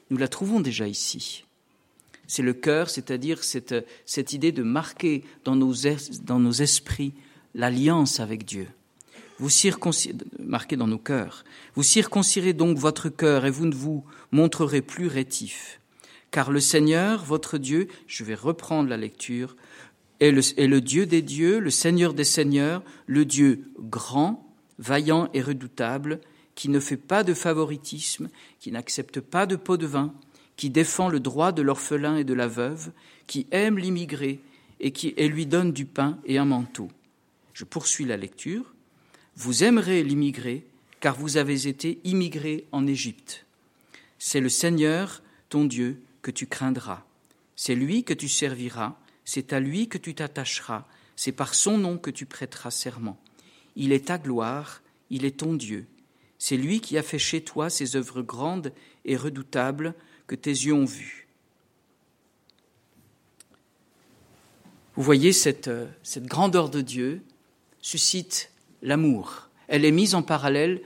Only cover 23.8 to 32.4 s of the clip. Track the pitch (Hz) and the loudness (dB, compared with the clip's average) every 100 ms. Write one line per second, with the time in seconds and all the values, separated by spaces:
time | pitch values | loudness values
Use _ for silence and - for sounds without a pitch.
23.8 | 110 113 - 131 170 233 - _ _ - | -10 -8 -4 0 0 0 -10 _ _ -14
24.8 | 117 147 151 160 170 139 131 135 127 - | 0 2 4 2 2 -2 -2 -4 -6 -4
25.8 | 117 139 147 156 - _ _ - 139 143 | -4 -2 -4 -8 -10 _ _ -8 0 0
26.8 | 139 135 - 196 185 165 175 160 151 147 | 0 -6 0 0 2 0 0 0 0 -4
27.8 | - 151 - - 156 - - _ - 117 | -10 -8 -6 -6 -10 -14 -20 _ -10 -10
28.8 | - - 131 139 - 175 196 185 - 175 | -6 -8 -6 -10 -4 0 0 -2 0 0
29.8 | 156 143 147 - - _ _ - 143 139 | 0 -2 -2 -6 -20 _ _ -8 0 2
30.8 | 160 - 185 151 127 131 175 160 139 139 | 2 2 0 0 -2 0 0 2 0 0
31.8 | - 147 151 156 135 123 | -2 -2 0 0 0 0